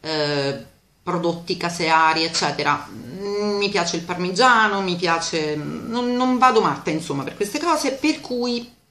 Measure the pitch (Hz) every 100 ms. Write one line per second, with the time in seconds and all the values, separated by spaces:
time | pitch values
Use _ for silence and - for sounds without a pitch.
0 | 156 156 147 143 139 135 - _ _ _
1 | - 175 170 170 - 196 175 170 160 160
2 | 160 165 160 165 156 147 143 147 - -
3 | 117 165 202 202 208 202 202 202 170 170
4 | 170 175 180 180 254 233 214 196 190 175
5 | 175 165 - 165 151 151 147 156 - 233
6 | 247 247 254 254 254 220 190 139 - 156
7 | - 139 135 - 202 302 330 311 285 269
8 | 302 311 - 247 240 240 233 - _